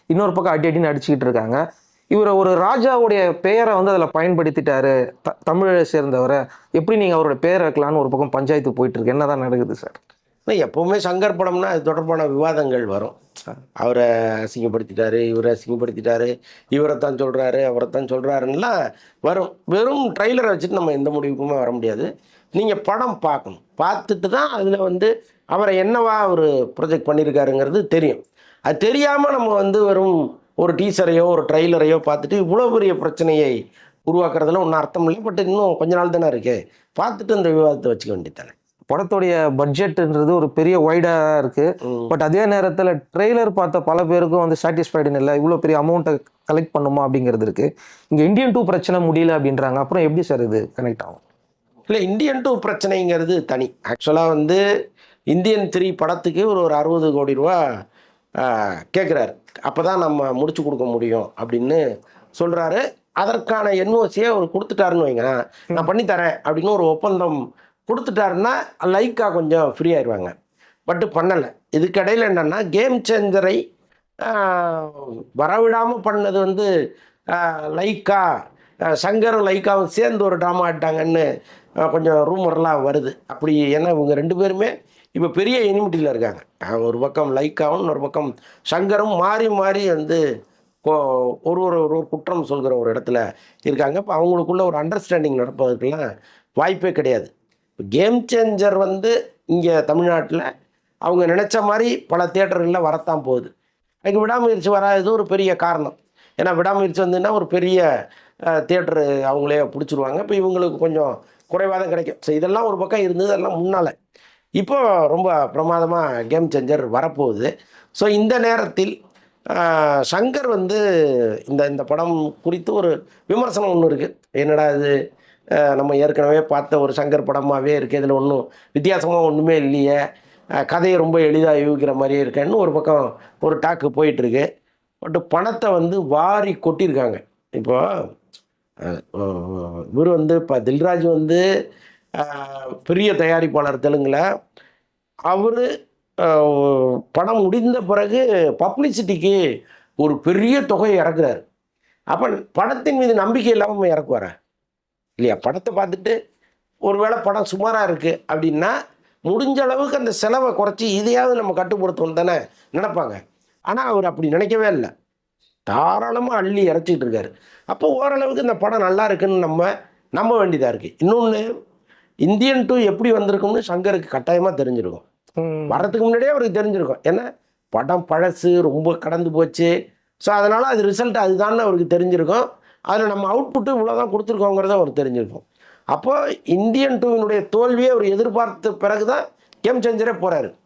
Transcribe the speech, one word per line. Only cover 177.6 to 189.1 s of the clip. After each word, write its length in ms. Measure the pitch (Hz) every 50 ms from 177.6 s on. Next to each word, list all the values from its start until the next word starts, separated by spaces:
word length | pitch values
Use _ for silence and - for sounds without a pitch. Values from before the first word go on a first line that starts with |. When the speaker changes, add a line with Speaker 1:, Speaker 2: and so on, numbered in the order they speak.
| _ _
Speaker 2:
படம் 360 | - 110 123 139 175 180 170 180
பழசு, 520 | 160 160 175 185 170 - - 175 175 175
ரொம்ப 360 | 170 160 135 151 156 170 165 165
கடந்து 340 | - 156 160 170 175 165
போச்சு. 580 | 156 160 165 160 - - 170 170 170 180 180 - _ _ _ _ _ _
So, 180 | - 202 208
அதனால 300 | 208 202 208 214 226 254
அது 180 | 269 262 220 202
ரிசல்ட் 320 | 202 196 196 240 247 202
அதுதான்னு 420 | 233 208 190 185 185 202 208 220 226
அவருக்கு 400 | 233 208 185 175 175 165 175 170
தெரிஞ்சிருக்கும். 520 | 180 180 180 170 160 151 190 233 247 - - - _ _ _ _
அதுல 260 | - - 190 220 220 214
நம்ம 260 | 202 196 196 190 202
அவுட்புட்டு 360 | 254 277 269 - 277 208 220
இவ்வளவுதான் 400 | - 240 220 226 233 233 240 220
கொடுத்துருக்கோங்கிறத 600 | 185 208 214 208 233 208 202 202 196 196 190 190
அவருக்கு 340 | 202 196 175 147 123 147 139
தெரிஞ்சிருக்கும். 400 | 135 123 120 113 104 - - - _ _ _ _ - - _ _
அப்போ 540 | - 131 156 - 254 269 294 285 302 - - -
இந்தியன் 560 | - 170 180 202 226 226 262 277 277 254 220
டூவினுடைய 500 | 208 240 233 226 220 208 214 208 190 202
தோல்வியை 400 | - 214 233 247 247 233 254 254
அவர் 160 | 254 233 208
எதிர்பார்த்த 680 | 196 196 196 233 240 202 233 233 226 - - - 220 202
பிறகுதான் 520 | - 196 202 208 208 214 214